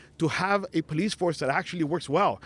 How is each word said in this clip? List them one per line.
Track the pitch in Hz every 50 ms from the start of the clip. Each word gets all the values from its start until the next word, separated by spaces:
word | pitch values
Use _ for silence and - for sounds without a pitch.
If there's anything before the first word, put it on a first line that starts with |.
| - - - -
to | 165 151
have | - - 180 196 202 202 190 - -
a | 170 156
police | - 156 151 196 214 -
force | - 185 175 156 -
that | 147 131
actually | 139 170 185 - - 180 160
works | 139 165 170 - -
well. | 135 170 202 170 107 98 -